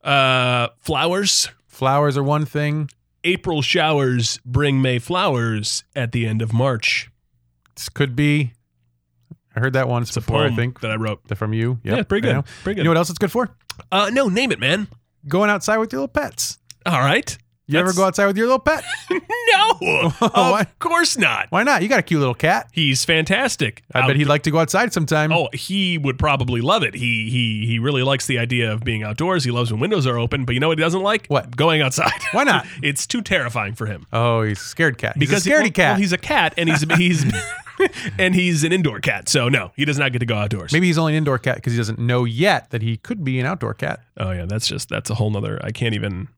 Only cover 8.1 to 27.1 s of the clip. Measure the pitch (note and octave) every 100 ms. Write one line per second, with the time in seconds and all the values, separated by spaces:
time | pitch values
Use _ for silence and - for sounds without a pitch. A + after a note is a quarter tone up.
8.1 | B2 D3 D3 C3 - _ _ _ _ _
9.1 | _ _ - _ - C3 C3 B2+ A#2+ A#2
10.1 | - A2+ C#3+ D3 A2+ A#2+ B2 A2+ A2 A2
11.1 | G#2 - G#2+ A2 A2 A#2 B2 - B3 G#3
12.1 | G3+ A#3 C3 - - - G#3 D#3+ D#3+ E3+
13.1 | E3+ F#3+ A#3 A#3+ - _ - - F#3+ G3+
14.1 | B3 C4 F#3 C4 D3+ B2+ F#3 G#3 - _
15.1 | _ C#3 F3 G#3 G3+ - A3 A3+ C4 C#4
16.1 | D4+ C#4+ - - - _ - - D3 C#3
17.1 | G#3+ - - _ _ - D3+ F3+ F#3 F#3+
18.1 | F#3 G3+ G3 A#3 C4 - D#4 - - -
19.1 | F4+ - A#4 A#4 G4 A4 - - - E3
20.1 | - A#3 - F#3 G#3 F#3+ _ E4+ E4+ D#4+
21.1 | - E3 G#2+ F#2+ F3+ B3 B3 G3+ B3+ -
22.1 | D#3+ C3+ A#2+ D#3 F#3+ - - D3 C3 -
23.1 | D#3+ D3 G3 C4 - A#2+ - _ B2+ C3
24.1 | C#3 C#3+ D3 D#3 D#3 E3 F#3+ A#3 - D#3
25.1 | D#3 D#3 E3 C#3 C#3+ - G3 F#3 E3+ C#3
26.1 | C3 D3+ C#3 B2 B2 B2+ G#3+ C3+ - B2